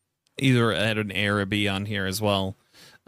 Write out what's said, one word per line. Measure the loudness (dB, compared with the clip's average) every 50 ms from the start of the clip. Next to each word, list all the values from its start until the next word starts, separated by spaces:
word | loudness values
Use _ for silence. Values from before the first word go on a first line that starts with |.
| _ _ _ _ _ _ _ 0
either | 2 4 4 4 4 2
at | 2 0 0 0 0 -2
an | -4 -4
A | -2 -2 0 0
or | 0 0
a | 0
B | 0 0 0 0 0
on | 0 -2 -4
here | -4 -4 -4 -4
as | -4 -4 -2
well. | 0 0 0 0 0 -2 -6 _ _ _ _ -20 -20 -20 -20 -16 _